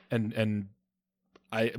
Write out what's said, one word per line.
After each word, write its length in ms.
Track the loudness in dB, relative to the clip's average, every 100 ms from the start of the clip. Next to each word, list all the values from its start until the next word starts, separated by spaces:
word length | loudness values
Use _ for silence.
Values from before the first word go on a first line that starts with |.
| -4
and, 220 | -2 0
and 340 | 0 0 0 -4 -14 _ _ _ _ _ -20 _
I, 200 | 0 0